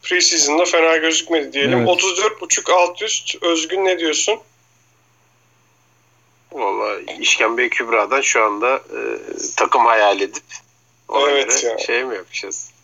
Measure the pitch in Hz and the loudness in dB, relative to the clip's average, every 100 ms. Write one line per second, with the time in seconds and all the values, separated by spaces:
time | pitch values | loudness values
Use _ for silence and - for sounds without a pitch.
0 | - 180 170 165 139 156 175 170 165 165 | -2 0 2 2 2 2 2 4 4 4
1 | 160 160 - 165 139 135 139 127 117 - | 2 -2 0 -2 -2 -2 2 2 2 2
2 | 190 180 214 - 175 - - 180 175 175 | 2 0 -2 -2 -4 -4 2 2 2 -2
3 | 214 - - - 170 165 165 185 190 175 | -6 -6 -6 -4 -2 -2 -2 -2 0 0
4 | 165 143 - 220 - _ _ _ _ _ | 0 0 -2 -2 -6 _ _ _ _ _
5 | _ _ _ _ _ _ _ _ _ _ | _ _ _ _ _ _ _ _ _ _
6 | _ _ _ _ _ 151 104 98 107 101 | _ _ _ _ _ -6 -4 -2 -4 -6
7 | - - - - 110 117 123 - 117 113 | -10 -6 -2 2 0 2 -2 -2 -2 0
8 | 101 135 131 123 110 104 120 135 - - | 2 0 0 2 2 0 -2 -2 -4 -8
9 | - - - - - - - 123 117 113 | -6 -8 -10 -10 -8 -2 0 4 4 6
10 | 104 98 98 - _ - _ _ _ _ | 4 4 -2 -6 _ -20 _ _ _ _
11 | - 135 143 143 127 117 120 110 - 117 | -4 0 2 2 2 0 0 -4 -2 -2
12 | 131 104 90 - 98 95 - _ | -2 -8 -10 -10 -10 -10 -14 _